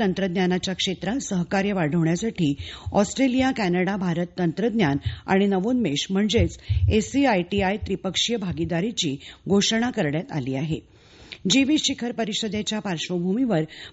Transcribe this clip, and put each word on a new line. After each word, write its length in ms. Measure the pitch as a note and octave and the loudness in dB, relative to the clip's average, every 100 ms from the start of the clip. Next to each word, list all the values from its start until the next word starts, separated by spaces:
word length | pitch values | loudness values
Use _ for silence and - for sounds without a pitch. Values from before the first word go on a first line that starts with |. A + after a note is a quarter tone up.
तंत्रज्ञानाच्या 760 | G#3 F3+ F#3+ E3+ F3+ F3+ - | -2 0 -2 0 2 0 -2
क्षेत्रात 440 | F#3 - F3+ - C4 | -4 -4 -4 -4 -4
सहकार्य 540 | - F#3 E3+ G3 G3 | -2 -2 0 0 0
वाढवण्यासाठी 840 | G3 D3+ E3+ D#3+ F3 A3+ A3 D#3 C#3+ - - - | 0 2 2 2 2 -2 0 0 0 -6 -12 -4
ऑस्ट्रेलिया, 580 | - G#3 - C4+ B3+ C4 | 0 0 2 2 4 2
कॅनडा, 460 | C4 F#3+ F3 F#3 G3+ | 0 0 2 0 0
भारत 300 | F3+ E3+ F3 - | -2 -2 -2 0
तंत्रज्ञान 580 | F3 D#3 F3 A3+ D#3+ C#3+ - - - | 0 0 0 2 2 2 -2 -6 0
आणि 200 | F#3+ G3+ | 2 4
नवोन्मेष 600 | G3 G3 B3+ G3+ C#3+ - | 2 2 0 0 -2 -2
म्हणजेच 480 | F#3+ G#3 A#3 E3+ - - - - | 0 2 2 2 0 -2 0 4
एसीआयटीआय 840 | G#3+ G#3+ C4+ C#4 G3 F3 G3+ F#3+ G#3 | 2 2 2 4 2 2 0 0 0
त्रिपक्षीय 600 | - F#3+ F#3+ - - A#3 | -4 -4 -4 -2 -2 -2
भागीदारीची 800 | F#3 D3+ E3 E3+ G#3 - E3+ C3 - - - | -4 -4 -2 0 -2 -2 -4 -4 -10 -10 0
घोषणा 420 | G3 G3 A3+ A#3+ | 2 4 2 0
करण्यात 420 | B3 D#3 D3 - | 0 0 0 -4
आली 220 | D#3 B2+ | -4 -4
आहे. 400 | C3+ D3+ D#3 - - - - - - G3 | -2 -2 -4 -8 -20 -20 -20 -20 -6 0
जी 140 | A#3 | 2
वीस 200 | C4+ D4+ | 4 2
शिखर 280 | - C#4 - | 0 -4 -6
परिषदेच्या 680 | - F#3 G#3+ A3+ G#3 F3+ G#3+ | -4 -4 -4 -4 -4 -4 -4
पार्श्वभूमीवर 840 | G#3 D#3+ - F3+ F3 G#3 C4 E3+ D#3 - - | -2 -4 -2 -2 0 0 2 2 0 -6 -18